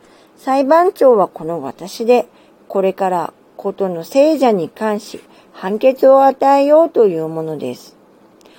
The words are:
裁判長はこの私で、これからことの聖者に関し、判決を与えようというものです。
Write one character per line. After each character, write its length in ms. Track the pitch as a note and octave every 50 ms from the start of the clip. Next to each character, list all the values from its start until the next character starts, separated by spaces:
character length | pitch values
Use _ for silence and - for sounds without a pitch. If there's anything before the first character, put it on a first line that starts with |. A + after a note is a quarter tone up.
| _ _ _ _ _ _ _
裁 300 | _ - C4+ C4 C#4 C#4
判 260 | C4 D#4+ E4 F4 F#4+
長 240 | - - - C4 A#3+
は 140 | G#3 F3+ -
こ 160 | - - D#3+
の 180 | D#3 E3+ D#3 C3+
私 420 | C3+ - - E3 F#3+ - - A#3
で、 220 | A3 B3 A#3+ - - _ _ _ _ _ _ _
こ 140 | - - G3
れ 100 | F#3 F#3+
か 180 | F#3 - G3 F#3
ら 240 | F3+ F3 D#3+ - - _ _ _ _
こ 160 | - - G3
と 160 | G3 - G3
の 160 | F#3 F3 E3 E3
聖 340 | - - C#4 C#4+ D#4 D#4+
者 140 | C4 C4+ A#3+
に 160 | G#3+ F#3 D#3+
関 320 | - - - G#3+ A3 G#3 G#3+
し、 220 | - - - - - _ _ _ _ _ -
判 260 | - - F#3+ G#3 G#3+
決 300 | - C4 B3+ - - C4
を 160 | C4+ C4+ C4+
与 360 | C4+ C4 - C#4 C4+ C#4 C#4
え 40 | C#4
よ 200 | C#4+ D4+ D#4 E4
う 40 | E4
と 180 | - - A3+
い 100 | G3 E3+ D#3+
う 100 | D#3+ D#3+
も 140 | D#3+ D#3+ D#3+
の 140 | D#3+ D#3
で 180 | C#3+ C3 B2+ B2
す。 200 | - - - _ _ _ _ _ _ _ _ _ _ _ _ _